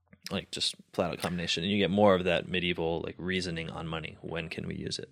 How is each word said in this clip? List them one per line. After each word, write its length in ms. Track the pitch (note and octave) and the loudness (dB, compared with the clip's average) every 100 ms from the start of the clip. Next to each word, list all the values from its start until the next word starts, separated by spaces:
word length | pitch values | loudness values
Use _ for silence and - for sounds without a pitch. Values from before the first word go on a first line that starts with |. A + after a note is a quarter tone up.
| _ - - | _ -20 -6
like, 200 | G2 E3 | -6 -4
just 240 | - - - _ | -4 -4 -4 _
flat 180 | - F2 | -2 0
out 80 | C#2 | 0
condemnation, 440 | F2 F2 E2 - | -2 -2 -2 0
and 80 | F#2 | 2
you 60 | G#2 | 2
get 140 | F2+ | 4
more 220 | G2+ G#2 F2+ | 6 8 8
of 80 | F2+ | 4
that 240 | E2+ F2+ | 2 2
medieval, 520 | F2+ F2 E2+ E2 E2 | 0 0 0 0 0
like, 140 | - - | -4 -6
reasoning 520 | F2 F#2 F2+ E2 E2 | -2 -2 -2 -4 -6
on 180 | E2 E2 | -6 -6
money. 300 | D#2+ D#2 - | -6 -8 -12
When 280 | E2 E2 D#2+ | -8 -6 -6
can 180 | - F2 | -8 -6
we 80 | D#2 | -6
use 240 | - - | -6 -6
it? 100 | - | -8